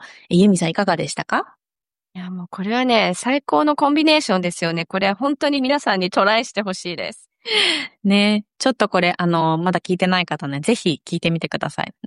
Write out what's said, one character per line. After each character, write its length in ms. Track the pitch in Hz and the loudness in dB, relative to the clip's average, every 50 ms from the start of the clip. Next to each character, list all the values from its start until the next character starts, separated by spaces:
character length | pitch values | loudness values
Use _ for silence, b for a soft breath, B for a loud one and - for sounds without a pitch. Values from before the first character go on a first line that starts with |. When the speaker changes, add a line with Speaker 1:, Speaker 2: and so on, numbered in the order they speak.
| B B B B B B | B B B B B B
Speaker 1:
え、 60 | - | 4
ユ 120 | 175 196 208 | 6 6 6
ミ 120 | 190 165 | 6 4
さ 80 | 175 165 | 2 0
ん、 20 | |
い 40 | 165 | -2
か 120 | - 202 | 0 0
が 120 | 190 170 160 | 0 0 0
で 100 | 160 147 | -2 -6
し 80 | - | -6
た 100 | - - | -8 -6
か？ 300 | - - 269 - - - _ _ _ _ _ _ _ _ _ _ _ - | -4 -4 -4 -4 -6 -14 _ _ _ _ _ _ _ _ _ _ _ -16
Speaker 2:
い 60 | 185 | -14
や、 100 | 180 180 | -12 -10
も 140 | 185 185 180 | -10 -10 -12
う 40 | - | -10
こ 100 | - - | -10 -8
れ 140 | 185 208 226 | -6 -2 -2
は 100 | 247 254 | 0 2
ね、 280 | 254 233 214 196 175 180 | 2 2 2 2 2 0
最 260 | - - 247 269 285 | -2 -2 -2 -2 -2
高 240 | - - - 294 302 | -2 0 2 2 2
の 100 | 302 294 | 2 2
コ 140 | - 294 285 | 2 2 2
ン 60 | 294 | 2
ビ 80 | 311 311 | 4 4
ネ 140 | 311 302 302 | 4 4 4
ー 40 | |
シ 100 | 294 - | 2 2
ョ 60 | 196 185 | 0 0
ン 40 | |
で 100 | 175 175 | 0 -2
す 120 | - - 180 | -4 -2 -2
よ 100 | 165 165 | -2 -2
ね。 120 | 170 170 | -2 -4
こ 140 | - - 190 | -4 -4 -2
れ 80 | 196 196 | 0 0
は 80 | 196 | 0
本 220 | - 254 277 302 - | 0 -2 -2 -2 0
当 120 | 311 285 | 0 0
に 100 | 294 277 | 0 0
皆 200 | 254 254 285 294 | 0 0 0 0
さ 160 | - 277 202 | 0 0 0
ん 40 | 190 | 0
に 120 | 180 185 | 0 0
ト 120 | - 285 294 | 2 2 2
ラ 140 | 202 220 226 | 4 4 2
イ 80 | 247 | 0
し 80 | - - | -2 -4
て 80 | 196 | -6
ほ 140 | 208 196 185 | -6 -4 -6
し 180 | - - 180 170 | -8 -8 -10 -8
い 20 | |
で 180 | 143 90 82 - | -8 -8 -10 -10
す。 180 | - _ _ _ _ B 453 440 415 392 359 320 294 269 B B B - | -12 _ _ _ _ B -4 -2 0 0 0 -2 -2 -6 B B B 0
Speaker 1:
ね、 400 | 196 196 202 202 208 214 208 208 _ _ - | 2 2 4 4 4 2 0 -2 _ _ -2
ち 100 | - 262 | -2 0
ょ 20 | |
っ 20 | 254 | 0
と 160 | - 214 208 | 2 0 0
こ 120 | - 185 | 2 2
れ、 120 | 175 175 175 - | 2 2 0 0
あ 80 | 180 175 | 0 0
の、 320 | 170 165 160 160 160 160 | 2 2 2 2 0 0
ま 120 | 170 185 | 0 0
だ 80 | 180 180 | -2 -2
聞 140 | - - 185 | -2 -2 -2
い 40 | 180 | 0
て 80 | 185 180 | 0 2
な 120 | 185 180 | 2 0
い 60 | 175 | 0
方 220 | - 156 147 165 139 | -2 -6 -6 -6 -6
ね、 140 | 139 143 | -6 -4
ぜ 120 | 151 - 240 | -2 -2 0
ひ 260 | - - 185 143 - - | 0 0 -2 -2 -2 -4
聞 120 | - 170 165 | -6 -6 -2
い 20 | |
て 100 | - 170 | -2 -2
み 100 | 165 160 | -2 -2
て 80 | - - | -4 -6
く 120 | - - | -8 -6
だ 100 | - - | -6 -6
さ 140 | - - - | -4 -4 -6
い。 100 | - - _ - | -6 -8 _ -4